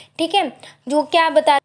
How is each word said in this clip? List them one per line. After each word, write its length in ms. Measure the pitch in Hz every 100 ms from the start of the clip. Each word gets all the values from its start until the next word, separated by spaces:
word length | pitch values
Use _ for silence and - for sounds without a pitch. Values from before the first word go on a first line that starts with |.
| - -
ठीक 160 | 320 392
है। 180 | 311 - - - -
जो 160 | 294
क्या 260 | 294 339 320
बता, 300 | 294 302 285